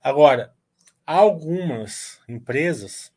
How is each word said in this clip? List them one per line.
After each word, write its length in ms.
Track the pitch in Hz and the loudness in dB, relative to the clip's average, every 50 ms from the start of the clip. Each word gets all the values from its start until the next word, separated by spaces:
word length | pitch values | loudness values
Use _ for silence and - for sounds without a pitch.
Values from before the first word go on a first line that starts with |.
| _ | _
Agora, 500 | 143 135 147 151 143 131 120 104 - _ _ _ _ _ _ _ _ _ _ _ | -2 4 6 6 6 6 4 -2 -10 _ _ _ _ _ _ _ _ _ _ _
algumas 1120 | - 156 185 208 214 190 160 151 156 170 185 180 165 127 110 107 104 - - - - - _ _ | -2 2 4 4 4 2 -2 -6 -6 -6 -4 -4 -6 -6 -8 -10 -12 -14 -16 -16 -18 -20 _ _
empresas 840 | - 117 120 123 - 123 139 160 175 160 113 101 95 - - - - _ | -16 -16 -14 -10 -6 -4 -2 -2 -2 -4 -6 -10 -16 -18 -20 -20 -20 _